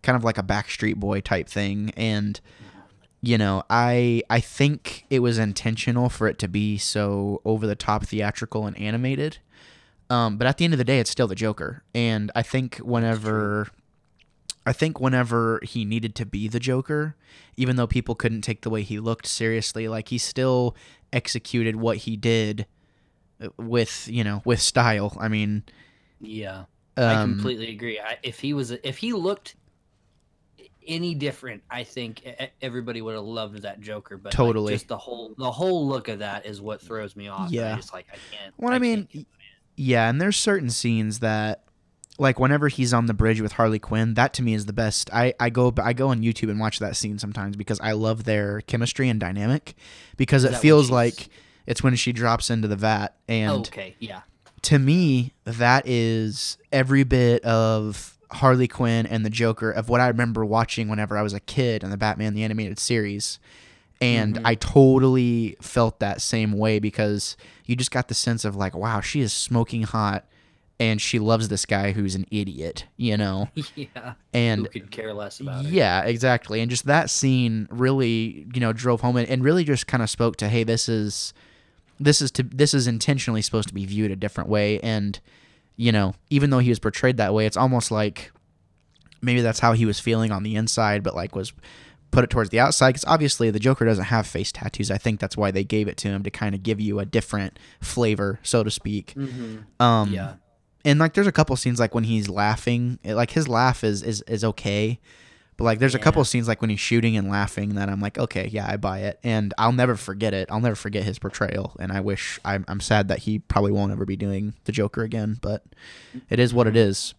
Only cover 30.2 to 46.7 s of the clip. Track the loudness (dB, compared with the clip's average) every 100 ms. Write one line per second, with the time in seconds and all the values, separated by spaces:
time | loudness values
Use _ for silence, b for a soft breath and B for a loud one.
30.2 | _ _ _ _ -20 _ -10 -6 -4 -4
31.2 | -4 -6 -14 -16 _ -12 -10 -10 -10 -12
32.2 | -18 -12 -14 _ -8 -8 -8 -8 -8 -8
33.2 | -8 -8 -10 -10 -14 -14 -14 -14 -14 -18
34.2 | -6 2 2 2 -2 -4 -6 -12 -10 -14
35.2 | -14 -8 -8 -2 0 0 0 -2 -6 -8
36.2 | -8 -8 -10 -12 -10 -12 -10 -12 -12 -14
37.2 | -14 -10 -6 -4 -4 -8 -10 -18 -18 -20
38.2 | -20 -18 -18 -8 -2 0 0 -2 -6 -14
39.2 | -18 _ _ b _ -6 2 4 4 2
40.2 | 0 2 2 0 0 -2 0 0 0 -2
41.2 | -2 0 -2 -6 _ _ _ _ -20 0
42.2 | 0 4 4 4 2 0 2 2 2 2
43.2 | 2 2 0 2 2 2 -2 0 0 2
44.2 | 2 2 0 0 -4 -2 -2 -2 -2 0
45.2 | 0 2 0 2 2 2 -2 0 0 2
46.2 | 0 0 -2 -2 -2